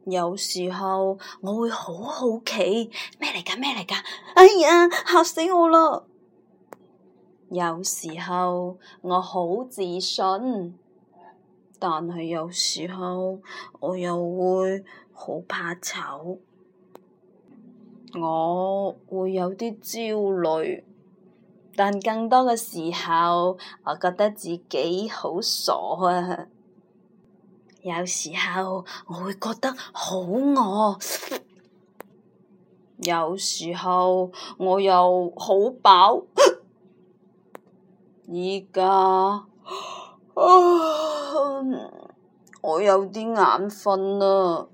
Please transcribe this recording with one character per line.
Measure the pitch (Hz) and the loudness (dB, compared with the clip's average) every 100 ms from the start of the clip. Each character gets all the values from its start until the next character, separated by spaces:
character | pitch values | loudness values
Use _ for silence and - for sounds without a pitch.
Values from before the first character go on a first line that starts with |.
| - | -2
有 | 180 170 202 | -2 -2 -4
時 | - 185 180 | -8 -6 -6
候 | 180 190 190 190 190 - - | -4 -4 0 0 -2 -10 -12
我 | 190 214 | -6 -4
會 | 233 | -4
好 | 220 - 170 | -6 -10 -12
好 | 240 311 254 226 - | -10 -4 -2 -2 -6
奇， | 220 185 220 226 - - _ | -2 0 0 -4 -10 -14 _
「咩 | - | -8
嚟 | - | -8
㗎？ | 175 233 | -8 -6
咩 | 277 | -6
嚟 | 233 185 | -6 -6
㗎？ | 208 - - - 349 | -8 -8 -16 2 10
哎 | 370 403 | 12 12
呀， | 302 339 349 349 - | 6 8 6 2 4
嚇 | 339 | 4
死 | 339 - 330 | 4 0 0
我 | 359 330 | 4 6
啦！」 | 330 320 - - _ _ _ _ _ _ - _ _ _ _ _ _ _ | 6 6 2 -8 _ _ _ _ _ _ -20 _ _ _ _ _ _ _
有 | 175 170 165 | -4 -4 -4
時 | 190 - 165 160 | -8 -8 -10 -12
候 | 180 180 180 180 180 185 - - | -6 -2 -2 -2 -6 -10 -20 -14
我 | 180 180 | -2 -2
好 | 180 185 170 202 254 | -2 -6 -4 -4 -6
自 | - 180 180 | -8 -8 -6
信， | 185 - 190 190 254 214 175 180 _ _ _ _ - _ _ _ _ _ | -6 -2 -2 -2 -4 -6 -8 -14 _ _ _ _ -20 _ _ _ _ _
但 | 185 160 170 | -4 -4 -6
係 | 175 | -8
有 | 165 165 165 | -6 -6 -8
時 | 180 - - 170 | -6 -6 -6 -10
候 | 185 180 185 185 190 - - - - | -8 -8 -6 -6 -8 -16 -18 -18 -10
我 | 156 185 | -8 -6
又 | 175 175 | -6 -4
會 | 175 185 185 185 190 196 190 - _ | -4 -2 0 0 0 -4 -8 -20 _
好 | - - 156 180 | -18 -12 -12 -8
怕 | - 170 180 | -8 -8 -10
醜。 | - - - 139 165 185 _ _ _ _ _ - _ _ _ _ _ - - - - - - 180 | -10 -12 -12 -12 -12 -14 _ _ _ _ _ -20 _ _ _ _ _ -20 -20 -20 -20 -20 -16 -8
我 | 165 160 165 180 190 196 196 - _ | -4 -2 0 0 -2 -2 -4 -8 _
會 | 190 185 | -6 -4
有 | 190 180 | -2 -4
啲 | 190 233 214 | -6 -10 -10
焦 | - 226 226 214 202 | -12 -8 -4 -2 -2
慮， | 190 170 160 156 143 _ - _ _ _ _ _ _ _ - | 0 0 -2 -4 -8 _ -20 _ _ _ _ _ _ _ -2
但 | 202 202 | 0 0
更 | 220 220 226 | -4 -4 2
多 | 254 254 | 4 4
嘅 | 226 | -2
時 | - 175 160 | -4 -8 -8
候， | 170 175 165 170 175 180 185 - - | -6 -2 2 2 2 0 -2 -12 -12
我 | - 151 | -8 -4
覺 | 180 | -4
得 | 180 208 | 0 -2
自 | 208 180 170 _ | -2 -10 -10 _
己 | 139 165 180 214 | -4 -2 -4 -6
好 | - - 165 | -8 -8 -6
傻 | 226 - - | -4 -4 -2
啊。 | - 95 170 180 180 180 - - _ _ _ _ _ _ _ _ _ _ _ _ _ | -4 -4 -2 0 0 -4 -8 -12 _ _ _ _ _ _ _ _ _ _ _ _ _
有 | 180 170 175 | -10 -8 -6
時 | - 156 160 | -6 -8 -6
候 | - 180 190 185 - - - | -4 -4 -6 -8 -10 -20 -14
我 | |
會 | 165 190 | -10 -10
覺 | 196 220 226 | -8 -8 -6
得 | 262 262 - | -8 -8 -16
好 | - - 185 | -12 -8 -6
餓， | 180 220 277 277 208 202 214 190 - - - 269 _ _ _ _ _ _ - _ _ _ _ _ _ _ _ _ | -4 -2 2 2 0 2 0 -2 -8 -10 -8 -12 _ _ _ _ _ _ -20 _ _ _ _ _ _ _ _ _
有 | - 170 160 190 | -2 -2 -2 -4
時 | - - 165 | -6 -6 -8
候 | 175 185 180 185 185 185 180 - - | -6 -2 2 2 0 -2 -8 -18 -6
我 | 185 190 | -2 0
又 | 196 180 180 180 175 175 | 4 4 4 2 0 -6
好 | - 196 220 254 | 0 2 2 4
飽。 | 208 185 196 - - | 6 8 8 4 -4
<gasps> | - 571 - _ _ _ _ _ _ _ _ _ - _ _ _ _ _ _ - | 4 4 4 _ _ _ _ _ _ _ _ _ -20 _ _ _ _ _ _ -12
而 | 175 180 196 190 | -8 -6 -6 -6
家， | 190 185 | 0 4
啊， | 190 190 185 190 202 - _ - - - - - _ _ - 359 370 349 349 320 302 311 302 285 294 285 269 262 196 - 50 - _ _ _ _ - | 4 6 4 2 0 -8 _ -16 -14 -12 -16 -18 _ _ 2 8 8 8 4 0 -2 -4 -6 -4 -2 -2 -4 -6 -6 -10 -18 -20 _ _ _ _ -10
我 | - 160 | -4 2
有 | 208 196 196 | 4 4 2
啲 | 208 220 | -6 -4
眼 | 226 165 120 202 | 2 4 4 -2
瞓 | 202 208 190 196 202 | -4 -2 0 0 0
啊。 | 196 196 185 165 - | 2 4 2 -2 -8